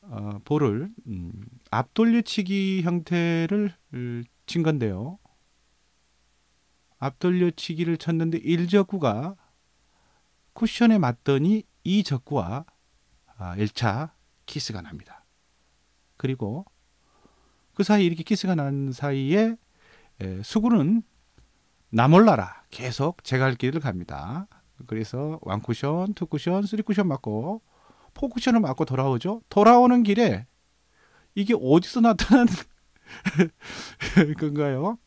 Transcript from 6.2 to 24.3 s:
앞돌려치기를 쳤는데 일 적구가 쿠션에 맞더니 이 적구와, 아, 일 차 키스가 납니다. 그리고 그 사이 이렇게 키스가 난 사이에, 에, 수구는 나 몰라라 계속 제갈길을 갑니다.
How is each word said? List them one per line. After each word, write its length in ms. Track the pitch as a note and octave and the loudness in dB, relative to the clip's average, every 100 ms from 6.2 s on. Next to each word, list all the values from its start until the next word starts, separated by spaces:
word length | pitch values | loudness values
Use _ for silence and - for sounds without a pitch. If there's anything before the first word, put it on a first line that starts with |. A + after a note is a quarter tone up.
| _ _ _ _ _ _ _ _ | _ _ _ _ _ _ _ _
앞돌려치기를 1000 | C3 C#3 F3+ F3+ F3 D#3+ - D#3+ E3+ E3 | -10 -2 0 2 0 -2 -10 -4 -2 -2
쳤는데 400 | - E3 E3 E3 | -2 -2 0 -2
일 300 | B2 E3+ F3 | 0 0 2
적구가 680 | G3+ F#3+ G3 C#3 G#2 D3+ G3 _ _ _ _ _ _ _ _ _ _ _ | 2 2 0 -2 -2 -6 -12 _ _ _ _ _ _ _ _ _ _ _
쿠션에 440 | - A3+ - A#3 A3 | -4 -4 2 4 6
맞더니 680 | C#3 A#2+ - C3+ D#3+ G#3+ - _ | 2 -2 0 0 2 0 -2 _
이 180 | - G3 | -2 0
적구와, 600 | G3 C3+ - C#3+ F2 A#2+ D#3+ _ _ _ _ _ _ _ | 0 -4 -4 -4 -4 -8 -10 _ _ _ _ _ _ _
아, 160 | F#2 F2+ | -10 -4
일 120 | G#2 | -4
차 460 | - A#2 G#2 D#3 _ _ _ - | -2 -2 -2 -6 _ _ _ -14
키스가 340 | - - G#2 | -10 -8 -10
납니다. 440 | D#2+ D2 - - _ _ _ _ _ _ _ _ _ _ | -12 -18 -18 -20 _ _ _ _ _ _ _ _ _ _
그리고 480 | C3 C3 G#2 B2+ G3 _ _ _ _ _ _ _ _ _ _ | -6 -4 -6 -8 -12 _ _ _ _ _ _ _ _ _ _
그 80 | - | -4
사이 240 | G3 G#3 F3+ | 2 4 4
이렇게 160 | E3 | 0
키스가 320 | D#3+ G#3 F#3 | -2 -2 0
난 380 | F3 C#3 C#3 C#3 | -2 -2 -2 -4
사이에, 640 | B2+ D3 C#3 C3+ F#3 A3+ A3+ _ _ _ _ _ _ | -4 -4 -2 0 2 2 -2 _ _ _ _ _ _
에, 220 | G2 F#2 | -8 -8
수구는 600 | F#2+ A3 A3 A#3 D3 A3+ - _ _ _ _ _ _ _ _ | -2 0 2 4 4 2 -2 _ _ _ _ _ _ _ _
나 180 | A2+ B2+ | 2 6
몰라라 560 | E3+ A3 C#3 F#2 - _ | 8 8 4 0 -10 _
계속 520 | - B2+ A#2 C#3+ - | -10 -8 -4 -4 -4
제갈길을 580 | - B2+ C3+ B2 B2 D#3 | -4 0 0 0 -2 -2
갑니다. 680 | C#3 F#2 F2 D2 D#2 | -4 -6 -10 -12 -10